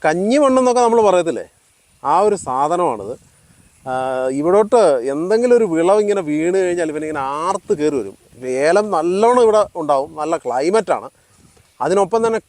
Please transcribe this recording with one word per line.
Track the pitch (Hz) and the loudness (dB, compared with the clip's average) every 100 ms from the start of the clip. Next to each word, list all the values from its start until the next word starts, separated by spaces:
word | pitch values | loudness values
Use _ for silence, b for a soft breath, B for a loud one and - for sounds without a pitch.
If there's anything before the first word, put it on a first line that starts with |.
| 160 | 0
കഞ്ഞി | 165 202 269 | 0 0 2
മണ്ണെന്നൊക്കെ | 277 262 254 240 233 | 4 2 2 2 2
നമ്മൾ | 233 208 | 4 4
പറയത്തില്ലേ, | 180 165 113 85 _ _ _ _ _ 135 | 2 0 -4 -8 _ _ _ _ _ 0
ആ | 160 208 | 2 2
ഒരു | 202 - | 0 -4
സാധനമാണിത്. | 127 147 175 175 113 101 127 _ b b b b b 131 | -2 0 0 -2 -2 -8 -14 _ b b b b b -8
ആ, | 131 131 131 131 135 | -6 -4 -4 -2 -2
ഇവിടോട്ട് | 156 196 214 240 185 135 123 | 2 2 4 4 4 2 -2
എന്തെങ്കിലും | 143 175 226 240 240 | -4 -2 0 2 2
ഒരു | 220 160 | 2 0
വിളവ് | 170 208 | 2 2
ഇങ്ങനെ | 208 202 156 | 2 -2 -2
വീണ് | 151 165 190 | -4 -2 0
കഴിഞ്ഞാൽ | 180 175 160 | -2 -2 -4
ഇവനിങ്ങനെ | 151 156 151 135 147 170 | -6 -8 -8 -6 -4 -4
ആർത്ത് | 196 - 185 | -4 -4 -2
കയറി | 151 143 | -2 -2
വരും. | 98 - _ | -6 -12 _
ഇപ്പം | - 127 127 147 | -14 -6 -2 2
ഏലം | 190 214 175 | 2 0 -2
നല്ലോണം | 165 185 226 247 226 | -2 0 2 4 4
ഇവിടെ | 214 202 175 | 4 0 -2
ഉണ്ടാവും, | 151 143 151 156 | -2 0 -2 -6
നല്ല | 151 165 127 | -4 -4 -4
ക്ലൈമറ്റാണ്. | 123 156 214 185 131 113 _ b b b b b b | -4 0 0 0 -4 -6 _ b b b b b b
അതിനൊപ്പം | 135 190 190 226 226 | -2 0 0 0 -2
തന്നെ | 220 | -4